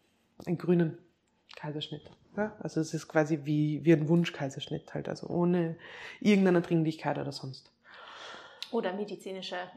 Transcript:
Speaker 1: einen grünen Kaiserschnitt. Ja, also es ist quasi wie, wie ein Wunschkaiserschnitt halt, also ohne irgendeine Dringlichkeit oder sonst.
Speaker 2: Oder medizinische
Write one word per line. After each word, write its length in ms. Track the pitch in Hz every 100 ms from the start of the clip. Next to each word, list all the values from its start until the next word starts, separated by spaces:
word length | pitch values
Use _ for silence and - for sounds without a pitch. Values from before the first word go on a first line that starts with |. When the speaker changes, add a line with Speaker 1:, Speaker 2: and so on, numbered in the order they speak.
| _ _ _ -
Speaker 1:
einen 140 | - 170
grünen 400 | - 175 165 - _ _ _ _ -
Kaiserschnitt. 560 | - 156 147 147 151 - - _ -
Ja, 200 | 214 214
also 220 | 156 165
es 120 | 156
ist 140 | 156 -
quasi 380 | 160 151 156
wie, 400 | 139 151 151 151
wie 80 | 143
ein 160 | 165 151
Wunschkaiserschnitt 840 | 170 170 - 139 143 - - -
halt, 160 | - -
also 200 | - -
ohne 480 | 170 175 180 165 165 - - - -
irgendeine 400 | - 202 190 175
Dringlichkeit 560 | 175 170 160 156 147 143
oder 140 | 139
sonst. 420 | 139 135 131 - _ _ - - - - - - - -
Speaker 2:
Oder 200 | 233 185
medizinische 640 | 196 202 185 202 190 180 180 180